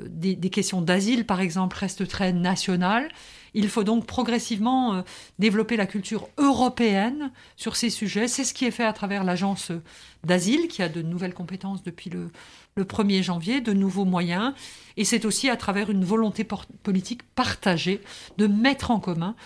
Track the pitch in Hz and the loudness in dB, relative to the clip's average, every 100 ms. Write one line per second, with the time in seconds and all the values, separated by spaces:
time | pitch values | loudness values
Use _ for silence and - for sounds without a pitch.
0 | 107 160 185 185 185 208 - 185 170 185 | -10 -4 -2 0 0 0 0 0 2 2
1 | 202 247 226 185 185 170 185 - 196 - | 2 2 2 0 0 0 -2 -2 -6 -4
2 | 185 - 185 180 180 185 - 180 180 226 | -6 -2 0 2 2 0 0 0 2 0
3 | 311 - - - - 220 202 - 202 226 | -2 -8 -20 -20 -6 -2 0 2 2 2
4 | 214 - 247 233 233 214 226 262 247 185 | 0 -2 0 0 -2 -2 2 2 2 0
5 | 180 - - - 214 202 220 233 190 208 | -4 -12 -16 0 2 4 2 0 0 -2
6 | - 214 - - 277 233 247 247 233 196 | -6 -6 -6 2 4 6 2 2 2 4
7 | 220 294 277 - - - 226 - 240 - | 2 -2 -6 -8 -18 -12 -6 -2 -2 -2
8 | 202 196 247 254 262 - 247 - 220 214 | -2 0 0 0 -4 -2 -2 2 0 0
9 | 202 202 185 180 196 196 - 170 - - | -2 0 0 2 0 -2 -4 -8 -10 -18
10 | - - 160 180 180 294 339 - 170 170 | -20 -8 0 2 4 2 2 -2 -4 -2
11 | 165 175 185 180 175 190 196 196 180 170 | -4 -4 -4 -6 -10 -8 -8 -8 -8 -12
12 | 180 175 170 - - - - - 190 - | -10 -10 -10 -12 -20 -20 -8 -4 -2 0
13 | 202 190 180 175 165 269 233 196 196 185 | 2 2 2 -2 0 0 2 2 2 2
14 | 185 180 175 180 240 269 - - - - | 2 2 0 0 -2 -4 -10 -20 -10 -4
15 | 202 233 214 - 277 233 - 196 202 196 | 0 2 2 0 0 0 0 -2 0 0
16 | 185 220 220 202 214 196 - - - 190 | 2 2 2 0 -4 -6 -10 -8 -2 0
17 | - - - - 247 - 202 165 175 196 | -2 -8 -6 -2 -2 0 0 2 0 -2
18 | - - - - 208 208 254 269 - 214 | -6 -18 -8 2 4 4 4 2 0 0
19 | - 165 175 233 | 0 -2 -4 -6